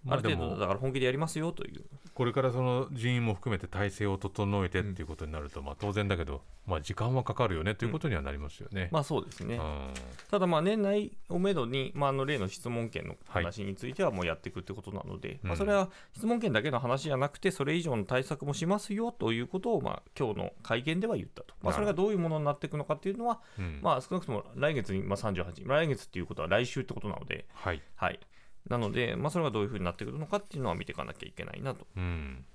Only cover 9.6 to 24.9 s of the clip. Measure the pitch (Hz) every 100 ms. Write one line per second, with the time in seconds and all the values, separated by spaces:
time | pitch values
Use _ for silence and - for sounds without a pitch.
9.6 | 78 73 67 65 64 - - 208 180 160
10.6 | 175 220 202 208 208 - - 175 196 175
11.6 | 117 135 131 139 143 135 135 143 92 -
12.6 | 120 120 113 - 82 - - 92 85 -
13.6 | 101 98 123 139 175 98 87 78 - 92
14.6 | - 92 - 95 - 95 - - 95 82
15.6 | 202 202 180 - - - 220 240 220 110
16.6 | 139 123 123 135 156 131 143 - 190 180
17.6 | 143 165 165 120 95 127 135 143 143 139
18.6 | 165 202 - 208 233 - 113 117 123 185
19.6 | 240 202 - - - - 127 98 92 -
20.6 | - 117 139 170 220 160 - - - -
21.6 | - 156 208 160 202 202 170 156 147 143
22.6 | 143 151 143 151 196 196 233 226 - -
23.6 | 90 73 - 131 - 180 - 107 - 123
24.6 | 147 143 95